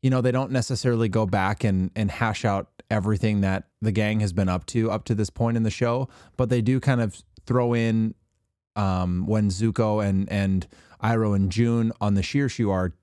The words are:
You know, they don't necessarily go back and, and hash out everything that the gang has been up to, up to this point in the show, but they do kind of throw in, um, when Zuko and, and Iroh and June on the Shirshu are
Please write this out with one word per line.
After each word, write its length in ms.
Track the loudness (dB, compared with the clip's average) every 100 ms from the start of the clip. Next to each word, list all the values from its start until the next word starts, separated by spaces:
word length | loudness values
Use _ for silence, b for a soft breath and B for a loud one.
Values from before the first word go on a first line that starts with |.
You 80 | 2
know, 120 | 2
they 100 | 2
don't 200 | 0 -2
necessarily 580 | -2 -2 -2 0 2 2
go 160 | 0 0
back 380 | 0 0 0
and, 280 | 0 0 0 -2
and 160 | -4
hash 340 | -2 -2 0 -2
out 240 | -2 -6 _ -4
everything 520 | -2 0 0 0 2
that 240 | 0 -2 -6 _
the 100 | -2
gang 300 | 0 0 0
has 100 | 0
been 160 | 0 0
up 180 | 0 -2
to, 220 | -2 -2
up 140 | -2 -2
to 80 | -2
this 140 | -2
point 280 | -2 -2 0
in 60 |
the 60 | -2
show, 360 | 0 -2 -2 -4 B B -4
but 120 | 0
they 120 | 2
do 180 | 2 2
kind 220 | 2 0
of 200 | 0 -6 -20 -20 -2
throw 280 | 0 2
in, 400 | 2 2 2 0 -4 _ _ _ _ _ -4
um, 480 | 0 0 0 0 0
when 220 | 2 2
Zuko 560 | 2 -2 0 0 0 0
and, 240 | 0 0
and 360 | 0 0 0 -4 B B B
Iroh 320 | -2 0 2 2
and 160 | 0
June 400 | 2 2 2 0 -2
on 140 | 0
the 80 | 0
Shirshu 500 | 0 0 -2 -2 0
are 220 | 0 -2 -4